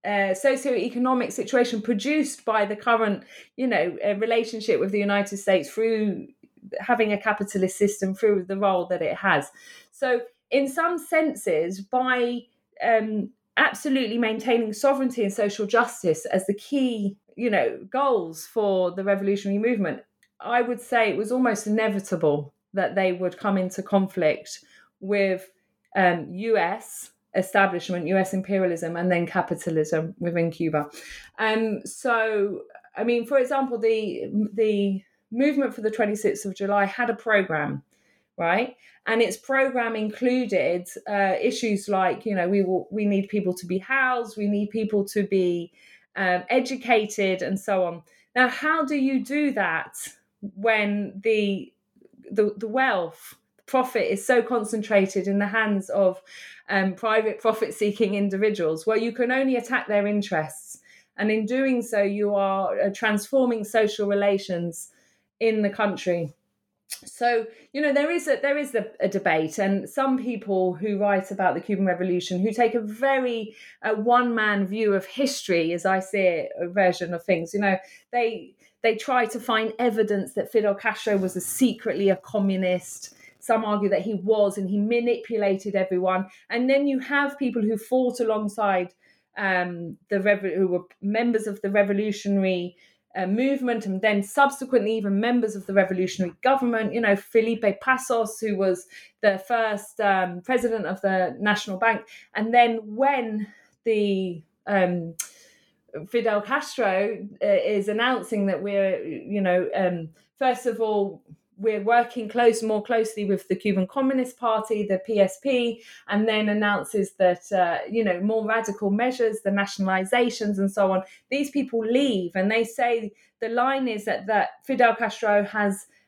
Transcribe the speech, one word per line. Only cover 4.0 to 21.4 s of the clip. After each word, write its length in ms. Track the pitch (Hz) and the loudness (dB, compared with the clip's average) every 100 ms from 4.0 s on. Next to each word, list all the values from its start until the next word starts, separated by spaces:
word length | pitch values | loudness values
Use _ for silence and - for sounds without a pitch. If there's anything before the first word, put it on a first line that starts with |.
| 202 | -2
uh, 80 | 202 | 0
relationship 640 | 226 226 226 226 214 156 | 0 0 0 -4 0 0
with 120 | 190 | 2
the 80 | 208 | 0
United 360 | 202 202 202 196 | 2 0 0 -4
States 320 | - 190 147 | 2 2 2
through 580 | - 226 220 214 180 - _ _ _ 196 - | -2 0 2 0 -2 -8 _ _ _ -14 -12
having 320 | 185 233 220 | -2 2 2
a 60 | 202 | 0
capitalist 580 | 220 208 202 202 185 - | -2 -2 -2 -2 -2 2
system, 380 | 202 202 190 | 0 0 -4
through 300 | 190 220 202 | 0 2 2
the 120 | 180 196 | 0 0
role 300 | 202 185 175 | 2 2 0
that 160 | 180 | -2
it 160 | 160 - | -2 0
has. 340 | 190 156 - - - - _ | 2 2 0 -12 -20 -20 _
So 300 | - 262 240 - _ _ | -4 0 0 -2 _ _
in 180 | 254 277 | 0 0
some 280 | 269 330 349 | 0 0 -2
senses, 840 | - 320 320 - - 156 170 190 | 0 0 0 -2 -2 0 0 -4
by, 600 | 196 254 254 247 240 240 240 _ _ - | -4 -2 0 0 0 -2 -10 _ _ -4
um, 500 | - 226 214 214 - - _ - | 2 2 2 -2 -4 -10 _ 0
absolutely 640 | 294 - 302 262 233 233 | 2 0 -2 0 0 -2
maintaining 520 | 220 220 226 233 220 | -2 -2 0 0 0
sovereignty 520 | 214 269 269 262 247 | 0 0 2 0 0
and 100 | 202 | -2
social 320 | 196 208 202 202 | 0 -2 -2 0
justice 600 | 233 240 - 180 156 - | 2 2 -2 0 0 0
as 200 | 185 190 | -2 0
the 80 | |
key, 640 | 202 - 285 254 226 202 196 _ - | -4 -2 0 0 0 -4 -6 _ -4
you 140 | 240 | 0
know, 300 | 202 120 - 196 | 2 0 -2 -6
goals 560 | 254 277 233 165 160 - | -2 2 0 -2 -10 -6
for 460 | 226 202 190 180 | -2 2 2 0
the 120 | 180 | 0
revolutionary 560 | 196 196 196 202 196 202 | 0 0 2 0 0 0
movement, 440 | 226 233 180 135 - _ _ _ | 0 0 -2 -4 -12 _ _ _
I 220 | - 240 | -2 0
would 180 | 240 240 | 0 -4
say 300 | - 240 220 | 0 2 2
it 80 | 180 | 0
was 140 | 208 | -2
almost 360 | 254 | 2